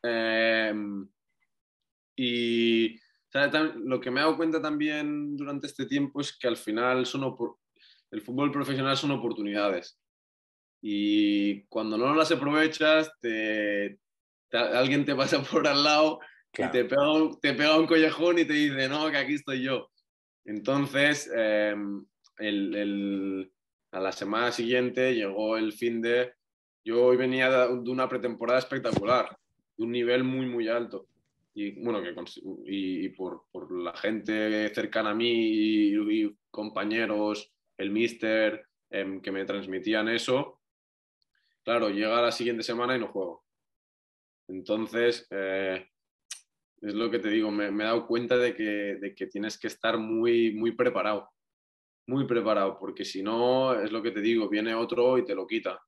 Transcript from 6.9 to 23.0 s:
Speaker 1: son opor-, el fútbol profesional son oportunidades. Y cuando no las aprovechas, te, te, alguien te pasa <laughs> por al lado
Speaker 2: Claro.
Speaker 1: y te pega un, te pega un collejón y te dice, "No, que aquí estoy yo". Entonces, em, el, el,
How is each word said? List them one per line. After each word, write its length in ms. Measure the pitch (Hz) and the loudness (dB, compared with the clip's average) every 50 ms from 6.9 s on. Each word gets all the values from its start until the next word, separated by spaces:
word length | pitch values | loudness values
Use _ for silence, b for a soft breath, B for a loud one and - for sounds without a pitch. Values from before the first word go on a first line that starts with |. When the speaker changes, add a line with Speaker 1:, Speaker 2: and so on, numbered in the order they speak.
| 127 127 127 | 2 2 0
Speaker 1:
son 180 | 123 - 139 135 | -2 -2 -4 -4
opor-, 340 | 127 - - 117 - - _ _ _ _ b b b b b b b | -4 -4 -4 -8 -8 -8 _ _ _ _ b b b b b b b
el 100 | - 107 | -12 -12
fútbol 300 | - - 120 131 143 143 | -10 -6 -2 0 0 0
profesional 440 | 139 143 139 135 139 131 135 135 135 | 0 -2 -2 -2 -2 -2 0 0 0
son 160 | 131 151 147 | 0 0 -2
oportunidades. 880 | 139 120 104 117 107 110 104 101 101 104 101 104 95 87 - - _ _ _ _ _ _ _ _ _ _ _ _ _ _ _ _ _ _ | -2 -2 -2 -4 -4 -4 -4 -4 0 0 0 2 0 -2 -6 -10 _ _ _ _ _ _ _ _ _ _ _ _ _ _ _ _ _ _
Y 840 | - 104 104 101 104 104 104 107 104 104 104 104 101 101 101 101 - _ | -6 -4 -2 0 2 2 4 4 4 4 4 2 2 0 -2 -4 -8 _
cuando 300 | - 110 107 110 110 110 | -6 -4 -4 -2 -2 0
no 160 | 120 135 147 | 2 2 4
las 180 | 160 156 160 | 4 4 4
aprovechas, 760 | 170 131 139 143 147 156 156 156 156 - 156 156 156 156 156 156 - _ | 2 0 2 0 2 2 2 2 2 2 4 6 6 6 4 0 -6 _
te, 760 | - 120 113 110 110 110 107 107 107 104 104 101 101 98 98 _ _ _ _ _ _ _ _ _ _ _ | -6 -4 -2 -2 -2 -2 0 0 0 0 0 0 -2 -4 -6 _ _ _ _ _ _ _ _ _ _ _
te, 80 | - 117 | -2 0
alguien 480 | 120 - 98 120 131 139 139 143 143 | 0 2 2 2 2 2 2 0 2
te 100 | 147 139 | 0 0
pasa 260 | 127 135 - 170 143 139 | 0 2 2 2 0 0
<laughs> 60 | - | 0
por 140 | - 165 143 151 | 0 2 2 2
al 160 | 143 143 143 | 2 4 4
lado 360 | 151 151 151 156 156 156 - B B B B B B | 4 6 6 6 4 2 -2 B B B B B B
Speaker 2:
Claro. 180 | _ - - - | _ -4 -4 0
Speaker 1:
y 140 | - 127 123 | 2 2 2
te 20 | |
pega 260 | 107 135 139 143 151 156 | 4 4 4 4 4 4
un, 260 | 156 160 151 - - | 4 2 2 0 -2
te 140 | - 147 135 | 0 0 2
pega 260 | 139 147 151 156 160 | 2 4 4 6 6
un 80 | 165 156 | 6 6
collejón 500 | 165 160 156 156 - 151 160 175 175 170 | 6 6 6 6 4 2 2 4 4 4
y 80 | 165 | 4
te 80 | 139 151 | 2 2
dice, 340 | 147 147 147 139 135 131 131 | 2 2 2 2 0 0 0
"No, 200 | 139 151 156 156 | 0 0 -2 0
que 80 | 143 139 | 0 0
aquí 180 | 135 127 151 | 0 0 -2
estoy 280 | 143 - - 135 131 127 | -4 -2 -4 -4 -2 -2
yo". 260 | 135 135 120 - - _ _ _ _ _ _ _ _ _ _ _ | -2 -2 -2 -4 -8 _ _ _ _ _ _ _ _ _ _ _
Entonces, 840 | - 104 104 104 131 135 143 143 135 131 139 143 147 151 147 - - 117 | -8 -8 -6 -2 0 2 2 0 0 2 2 4 4 2 0 -4 -4 -2
em, 680 | 117 113 107 107 107 104 104 104 104 104 101 101 101 - _ _ _ _ _ _ - | 0 2 2 2 2 2 0 0 -2 -4 -6 -8 -8 -12 _ _ _ _ _ _ -8
el, 380 | 107 107 104 101 101 92 82 | -4 -2 -2 -2 -2 -2 -2
el, 760 | 104 104 101 101 101 | -2 -2 -2 -2 -2